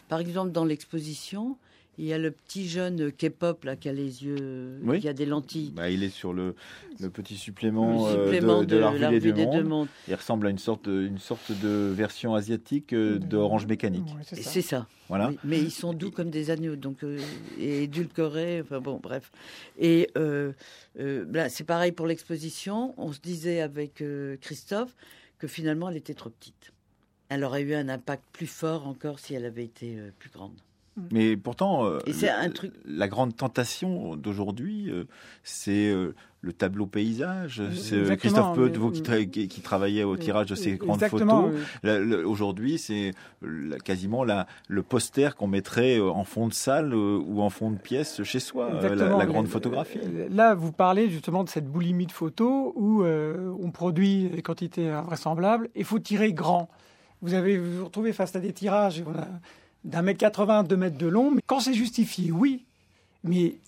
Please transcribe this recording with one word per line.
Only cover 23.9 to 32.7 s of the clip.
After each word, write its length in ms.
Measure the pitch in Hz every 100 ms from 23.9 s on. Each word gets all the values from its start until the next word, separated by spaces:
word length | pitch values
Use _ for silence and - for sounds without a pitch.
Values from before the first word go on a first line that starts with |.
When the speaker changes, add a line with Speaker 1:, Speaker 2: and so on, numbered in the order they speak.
| -
Speaker 1:
euh, 360 | 147 143 143 135
Christophe 560 | - 147 - 202 247 - - - - _
que 100 | 156
finalement, 420 | 160 156 156 180
elle 80 | 160
était 160 | 139
trop 160 | 143 117
petite. 420 | - - _ - _ _ _ _ _ _
Elle 160 | 139
aurait 200 | 139 139
eu 100 | 143 151
un 140 | 139
impact 340 | 131 - 139 -
plus 160 | - 160
fort 400 | - 160 160 139
encore 320 | 127 151 139
si 140 | -
elle 100 | 135 120
avait 200 | 117 120
été, 320 | - 120 110
euh, 120 | 104 98
plus 120 | -
grande. 240 | - 95 - _ _ _ - 175
Speaker 2:
Mais 240 | 113 110 110
pourtant, 480 | 107 120 190 170 110
euh, 140 | 73 -
Speaker 1:
Et 40 |
c'est 140 | 151 190
Speaker 2:
le, 80 | 107 180
Speaker 1:
un 40 |
truc 240 | - 98